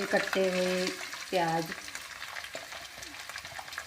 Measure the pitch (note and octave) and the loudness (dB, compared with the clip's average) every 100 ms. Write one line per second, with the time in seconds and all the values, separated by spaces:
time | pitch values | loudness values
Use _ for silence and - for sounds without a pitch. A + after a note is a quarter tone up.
0 | F#3+ G3+ - F#3+ F#3+ F3+ F3+ F#3 F#3 - | 4 4 4 4 4 6 4 4 2 -2
1 | - - - F#3 E3+ E3 E3 - - - | -6 -8 0 4 6 4 2 -4 -8 -10
2 | - - - - - - - - - - | -10 -10 -8 -8 -6 -8 -8 -10 -10 -10
3 | - - - - - - - - | -10 -10 -10 -10 -8 -8 -8 -6